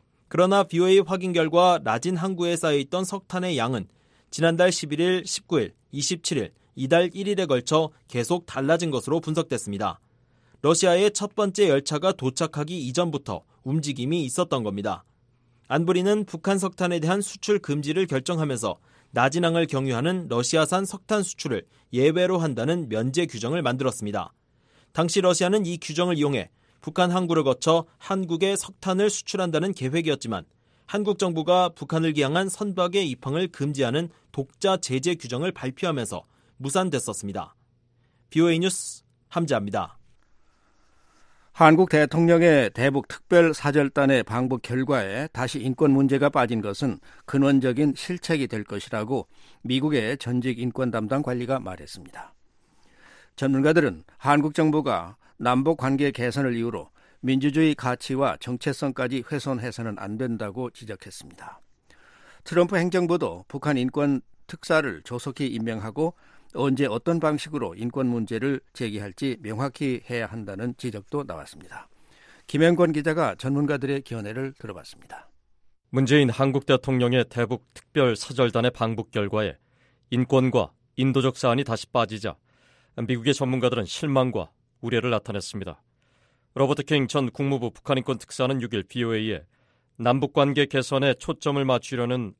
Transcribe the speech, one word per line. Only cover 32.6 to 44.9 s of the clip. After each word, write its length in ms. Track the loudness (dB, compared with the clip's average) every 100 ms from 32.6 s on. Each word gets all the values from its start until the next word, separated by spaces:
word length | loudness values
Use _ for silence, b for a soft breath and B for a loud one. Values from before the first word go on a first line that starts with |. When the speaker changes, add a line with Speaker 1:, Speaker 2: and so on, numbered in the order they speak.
| -4 -2 0 0 -2
Speaker 1:
입항을 380 | -4 -4 -4 -4
금지하는 600 | -4 -4 0 0 0 -4 b b
독자 460 | -8 -8 -2 0 0
제재 380 | 0 -2 -2 -4
규정을 360 | -4 -4 -4
발표하면서 720 | -4 -8 -4 -2 -2 -4 -8 -12 _ _ -10
무산됐었습니다. 1000 | -2 0 0 0 -4 -6 -8 -8 -10 _ _ _ _ _ _ _ _
비오에이 300 | 2 4 4
뉴스 440 | 0 -2 -8 -14 _ _ _
함지아입니다. 680 | -4 0 0 -2 -4 -6 -10 -20 _ _ _ _ _ _ _ _ _ _ _ _ _ _
Speaker 2:
한국 380 | 6 8 8 6
대통령의 800 | 4 4 4 6 6 8 6 4
대북 360 | 2 0 0 -4
특별 460 | -8 4 6 6
사절단의 680 | 4 0 2 2 4 4 4
방북 400 | 2 -2 -2 -4
결과에 640 | -4 -2 0